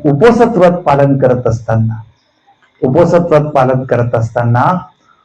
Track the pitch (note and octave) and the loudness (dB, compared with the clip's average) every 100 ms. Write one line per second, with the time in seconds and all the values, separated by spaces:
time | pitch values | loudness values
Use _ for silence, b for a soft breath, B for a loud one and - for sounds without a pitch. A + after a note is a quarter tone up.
0 | D3 C#3 A#3 A#3 A#3+ F3 F3+ F3 D3+ C#3 | -2 2 2 4 2 2 0 0 -2 0
1 | C#3 C3+ B2+ A2+ A#2 A2+ - A2+ A2 A2+ | 2 2 0 0 -2 -4 -2 -2 -2 -6
2 | - _ _ _ _ _ _ - B2+ D3+ | -14 _ _ _ _ _ _ -6 -2 2
3 | F3 F3 E3+ D3+ D3 C#3 B2+ B2+ - A#2+ | 2 0 2 0 0 0 0 -2 -2 -2
4 | A#2+ A#2 A2+ B2 A#2+ A#2+ D#3 F3+ - _ | -2 -2 -4 -4 0 0 0 -2 -6 _
5 | _ _ | _ _